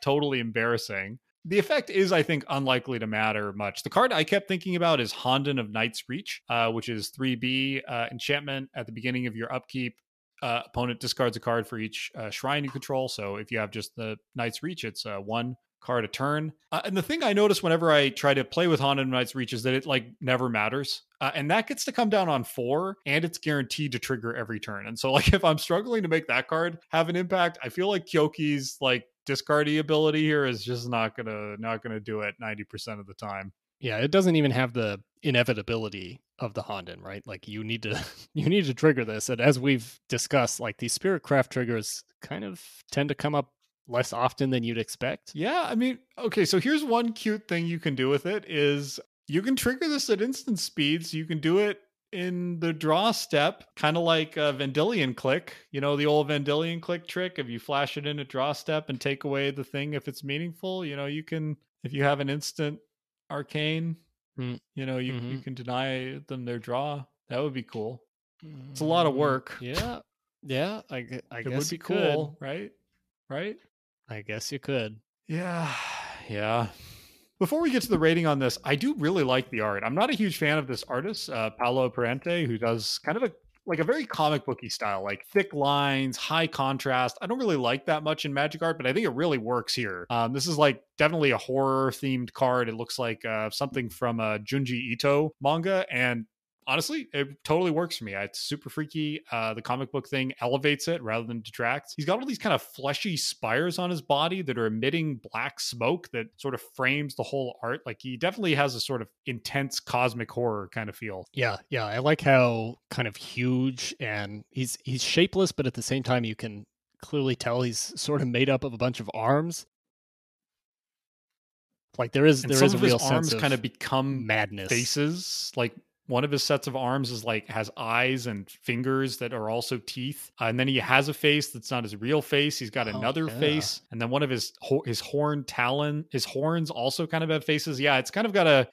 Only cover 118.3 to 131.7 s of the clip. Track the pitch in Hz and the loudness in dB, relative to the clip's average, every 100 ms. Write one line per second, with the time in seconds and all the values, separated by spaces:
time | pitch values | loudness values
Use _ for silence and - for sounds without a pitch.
118.3 | 120 135 135 139 117 123 123 104 110 113 | 2 4 2 0 -2 -2 -2 -6 0 4
119.3 | 143 165 170 - _ _ _ _ _ _ | 4 2 -6 -12 _ _ _ _ _ _
120.3 | _ _ _ _ _ _ _ _ _ _ | _ _ _ _ _ _ _ _ _ _
121.3 | _ _ _ _ _ _ - 120 139 151 | _ _ _ _ _ _ -4 -2 6 8
122.3 | 139 123 131 139 120 131 120 135 135 160 | 8 6 6 8 8 6 6 4 4 2
123.3 | 120 143 131 117 - - 131 135 135 110 | 2 2 2 0 -6 0 2 2 0 0
124.3 | 107 104 101 95 120 123 147 147 175 185 | 2 0 -2 0 0 2 0 0 -2 -6
125.3 | - - - 120 - - _ - 123 143 | -6 -4 -2 -2 -4 -20 _ -4 0 2
126.3 | 139 - 143 - 131 123 135 123 120 113 | 0 2 0 0 -2 0 0 -2 -4 -2
127.3 | 110 - 110 104 - 113 117 127 131 120 | -4 -2 -4 -4 -6 -2 2 2 0 -4
128.3 | 104 98 - - 120 131 135 135 117 120 | -6 -8 -10 -4 -2 0 0 0 -4 -6
129.3 | 120 107 117 - 123 - - 127 147 - | -4 -2 -2 -2 -6 -6 -8 -8 -8 -12
130.3 | - 117 120 131 131 110 131 139 151 147 | -4 0 2 2 2 4 4 4 2 4
131.3 | 147 143 123 - | 4 0 -8 -6